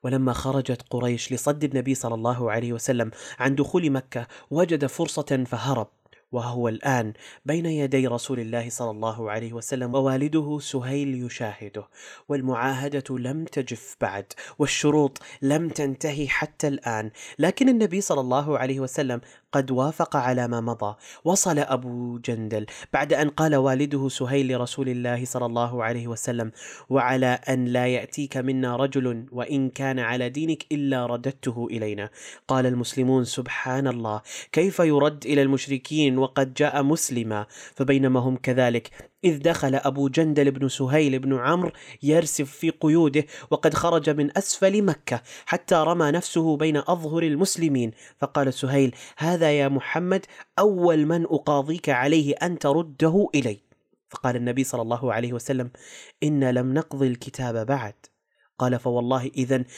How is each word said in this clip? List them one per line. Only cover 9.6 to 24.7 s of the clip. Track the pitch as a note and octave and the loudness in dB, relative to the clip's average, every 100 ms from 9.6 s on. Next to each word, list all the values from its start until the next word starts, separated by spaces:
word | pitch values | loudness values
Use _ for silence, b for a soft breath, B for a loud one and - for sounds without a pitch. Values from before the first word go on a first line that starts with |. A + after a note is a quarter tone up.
| - C3 B2 C3+ | -6 -4 -2 2
ووالده | C3+ C3 D3 D#3 D3 D3 | 2 2 0 0 -2 -6
سهيل | C#3 C3+ B2 C#3+ C#3 B2+ B2 | -6 -6 -4 -4 -4 -4 -6
يشاهده، | - A2+ G#2 G#2 G#2 - B B B - | -6 -8 -8 -12 -12 -14 B B B -6
والمعاهدة | C#3+ C3 A#2+ B2+ C3 C#3+ C#3+ - B2+ | -2 0 0 0 -2 -4 -4 -6 -6
لم | B2 D3+ E3 | -4 -6 -6
تجف | - B2 A#2+ - - | -6 -6 -8 -12 -6
بعد، | G#2+ G2+ G2 - B - | -4 -4 -12 -16 B -2
والشروط | C#3 - D3 D3+ C#3+ - B B | -2 2 2 4 2 -2 B B
لم | C#3 D3+ E3 | 0 2 0
تنتهي | - C#3+ C3+ D#3+ C#3+ C#3 | -2 -4 -2 -4 -4 -2
حتى | - D3 _ D3+ | -2 -4 _ -2
الآن، | C#3 - A2 G#2+ B B - | -2 -4 -4 -6 B B 0
لكن | D#3+ - C4+ | 0 4 4
النبي | A#3+ G#3+ F#3 | 6 4 0
صلى | - C#3+ | 0 0
الله | B2+ B2+ D3 C3 | 2 0 2 0
عليه | C3 C3+ | 0 -2
وسلم | C3 - C3+ A#2+ B B _ | -4 -2 -2 -4 B B _
قد | C#3+ C3 | -2 0
وافق | B2+ C#3 D#3+ E3+ D3 | 0 0 0 -2 0
على | B2 B2+ A#2+ | 0 0 0
ما | A#2+ | -2
مضى. | A2+ A#2 G#2 G#2 B B | -4 -4 -6 -8 B B
وصل | D#3+ E3+ F#3 D3 | 0 0 2 0
أبو | C#3+ C3 B2+ B2 B2 A#2+ | 0 -2 -4 -8 -8 -8
جندل | A#2+ A2+ A2 G#2+ G#2 B B | -6 -6 -4 -6 -6 B B
بعد | C#3 C#3+ | -2 0
أن | C#3 D3+ | 2 2
قال | D3 D#3+ C#3+ | 2 2 4
والده | C3+ C3 C#3+ C#3+ C#3 | 4 2 0 0 -2
سهيل | - B2+ C#3 C3 | -2 -2 0 0
لرسول | B2 B2 | -2 -4